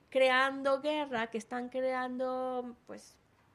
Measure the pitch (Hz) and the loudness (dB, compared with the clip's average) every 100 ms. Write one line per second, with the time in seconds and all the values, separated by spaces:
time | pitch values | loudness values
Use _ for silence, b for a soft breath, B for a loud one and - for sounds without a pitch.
0 | _ 262 262 254 269 269 277 269 294 302 | _ 4 6 6 4 0 0 2 2 -2
1 | 285 240 240 226 - 247 247 262 262 254 | -2 -2 -4 -6 -6 -8 -6 -2 0 0
2 | 254 254 254 254 254 254 247 233 - 208 | -2 -4 -2 -2 -4 -4 -6 -12 -16 -18
3 | - - _ _ _ | -18 -20 _ _ _